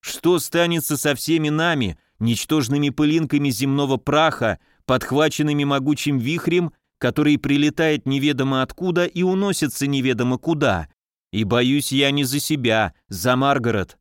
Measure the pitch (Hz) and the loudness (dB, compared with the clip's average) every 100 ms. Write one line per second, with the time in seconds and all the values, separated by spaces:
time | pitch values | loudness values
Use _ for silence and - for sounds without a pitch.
0 | - - 165 175 - 170 170 170 - 147 | -12 -4 0 0 0 0 2 0 -2 -2
1 | 151 143 - 160 151 151 170 156 107 80 | 0 -2 0 0 0 0 0 0 -2 -6
2 | _ _ 113 113 - 156 120 143 147 - | _ _ -2 -2 0 -2 0 0 0 0
3 | 151 160 156 147 143 107 139 139 143 135 | 2 2 0 0 0 -2 -2 0 0 -2
4 | - 147 160 - 113 90 _ _ - 127 | 0 2 2 0 -2 -4 _ _ -2 -2
5 | - 135 156 - 151 143 143 139 135 147 | 0 0 0 0 0 0 0 0 0 -2
6 | 147 139 117 165 - 175 170 _ _ _ | 0 -2 -2 -2 0 0 0 _ _ _
7 | 123 120 151 147 123 143 147 147 160 151 | -2 2 2 2 2 2 2 0 0 0
8 | - 139 143 139 135 131 131 - 185 175 | -2 0 0 0 0 0 -4 -4 -2 0
9 | 175 175 185 190 202 - 147 - 139 139 | -2 0 0 0 0 0 -2 -2 -2 0
10 | 131 123 123 123 - 160 135 92 82 _ | 0 0 0 0 -2 0 2 0 -4 _
11 | _ _ _ 104 107 120 123 143 - 135 | _ _ _ -4 0 2 2 0 0 0
12 | 139 143 131 143 - 151 117 110 104 - | 0 0 -2 -2 -2 -2 0 2 0 -4
13 | _ 98 107 127 135 139 117 107 90 - | _ -4 0 2 2 2 0 -2 -4 -10